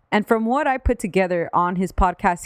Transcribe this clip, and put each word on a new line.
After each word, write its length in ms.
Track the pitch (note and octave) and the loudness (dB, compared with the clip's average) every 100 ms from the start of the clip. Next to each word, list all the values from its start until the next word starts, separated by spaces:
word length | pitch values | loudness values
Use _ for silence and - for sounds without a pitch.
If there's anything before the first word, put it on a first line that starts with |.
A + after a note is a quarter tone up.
| _ | _
And 160 | G#3 G3+ | -2 2
from 180 | A3+ A3 | 0 2
what 220 | C4+ D4 | 0 0
I 100 | C4 | 0
put 220 | - B3 | -2 -2
together 500 | G3 F3+ F#3 F3 D#3+ | -2 0 0 0 0
on 240 | - F3 F3+ | 0 0 0
his 140 | F#3 | -2
podcast, 540 | - F#3 F3 G3 F3 | 0 0 2 0 -2